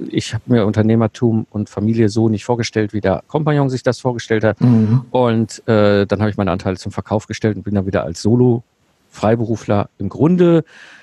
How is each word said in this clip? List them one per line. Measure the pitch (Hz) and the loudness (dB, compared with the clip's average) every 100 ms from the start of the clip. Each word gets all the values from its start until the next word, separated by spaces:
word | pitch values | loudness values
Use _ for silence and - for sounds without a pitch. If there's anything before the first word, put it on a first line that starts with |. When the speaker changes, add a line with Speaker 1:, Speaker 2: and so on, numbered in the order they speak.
| - | -6
Speaker 1:
ich | - - | -6 -4
hab | 113 - | -8 0
mir | 120 104 | 2 2
Unternehmertum | 107 107 113 113 - 120 110 - | 0 2 2 0 0 0 0 -4
und | 104 104 | -8 -6
Familie | - 107 113 110 | -4 -2 2 0
so | 110 113 | 2 0
nicht | 104 | 0
vorgestellt, | - 120 113 110 104 | -2 -4 -2 -2 -4
wie | 107 | -2
der | 95 90 - | -2 -2 -2
Kompagnon | 151 151 147 139 | -4 0 0 0
sich | 127 | -2
das | - 120 | -2 -2
vorgestellt | 127 120 - 110 | -4 -6 -4 0
hat. | 107 104 | 0 2
Speaker 2:
Mhm. | 123 113 107 127 127 | 2 4 4 0 0
Speaker 1:
Und, | 127 123 113 110 - - | 0 2 0 -2 -6 0
äh, | 107 104 101 | 2 4 2
dann | 98 98 | 0 0
hab | 107 | -2
ich | 101 | 0
meine | 98 | -2
Anteile | 90 98 90 | -2 -4 -6
zum | 101 | -8
Verkauf | - - 107 - | -10 -4 -4 -4
gestellt | 110 110 98 | -4 -4 -4
und | |
bin | 95 | -4
dann | 101 95 | -4 -2
wieder | 90 | -2
als | 73 85 | -4 -4
Solo-Freiberufler | 104 123 123 117 - _ _ _ _ - 101 117 113 110 - 104 - _ | 0 4 4 2 -4 _ _ _ _ -2 0 0 -2 -6 -2 -2 -2 _
im | 98 | -10
Grunde | - 147 180 175 165 151 - - - | 0 2 4 4 2 0 -16 -20 -20